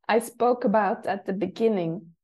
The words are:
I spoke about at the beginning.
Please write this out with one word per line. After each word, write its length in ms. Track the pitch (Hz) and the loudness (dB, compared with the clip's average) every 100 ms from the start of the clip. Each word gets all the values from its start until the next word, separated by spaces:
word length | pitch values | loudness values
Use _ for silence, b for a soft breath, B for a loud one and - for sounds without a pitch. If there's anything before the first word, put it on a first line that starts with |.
| - | 0
I 120 | 220 | 0
spoke 440 | 233 - 240 247 | 0 0 0 2
about 420 | 240 214 196 226 - | 2 2 2 -2 -4
at 200 | 202 - | -6 -4
the 60 | |
beginning. 800 | 196 190 - 226 202 165 170 - _ | -4 -4 0 0 0 -2 -6 -10 _